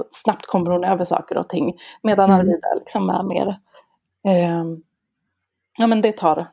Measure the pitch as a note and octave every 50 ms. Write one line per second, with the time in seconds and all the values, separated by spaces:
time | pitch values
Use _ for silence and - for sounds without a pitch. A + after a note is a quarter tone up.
0 | - - - - - G#3+ F#3+ - - - - F#3 E3+ E3+ F3+ F3 F3+ F#3+ F#3+ F3+
1 | F3+ - F3 - - - F3+ F3 E3+ - F3+ F3 D3+ F3 E3+ - - - - -
2 | - A3 G3+ G3 G3 G3 G3 F#3 F#3 G3 F3 E3 - - - - - - - G3+
3 | F#3+ F#3 F#3 F#3 F#3+ F#3+ - - - G3+ F#3+ - _ _ _ - _ _ _ _
4 | _ _ _ _ - G3 F#3 F3 F3 E3+ E3+ E3+ E3 E3 E3 D#3+ - _ _ _
5 | _ _ _ _ _ _ _ _ _ _ _ _ _ _ _ - A3+ A3+ A3+ G#3+
6 | A3 G#3+ G#3+ - F#3+ D#3+ D#3 E3 E3+ -